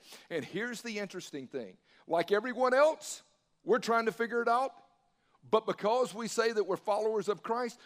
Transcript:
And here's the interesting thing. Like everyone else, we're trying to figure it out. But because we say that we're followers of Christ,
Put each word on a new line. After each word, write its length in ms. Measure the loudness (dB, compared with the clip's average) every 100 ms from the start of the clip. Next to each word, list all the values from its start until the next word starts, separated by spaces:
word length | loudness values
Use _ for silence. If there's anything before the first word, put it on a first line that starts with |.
| -16 -20 -8
And 160 | -8 -6
here's 360 | -6 -6 -8
the 180 | -8 -8
interesting 480 | -8 -10 -12 -12 -10
thing. 280 | -10 -10 -16 _ _ -2
Like 240 | 0 2
everyone 420 | 0 0 0 4
else, 500 | 6 6 4 -6 -16 -18 _ _ _ 0
we're 140 | 2
trying 260 | 2 2 2
to 80 |
figure 280 | 0 -2 0
it 60 | 2
out. 240 | 2 0 -6 -20 _ _ _ _ _ 0
But 140 | 2 2
because 480 | -2 0 2 0
we 160 | -4 -4
say 240 | 0 0
that 100 | 0
we're 140 | 0 -2
followers 500 | -2 0 0 -2 -2
of 160 | -4
Christ, 340 | -4 -4 -4 -8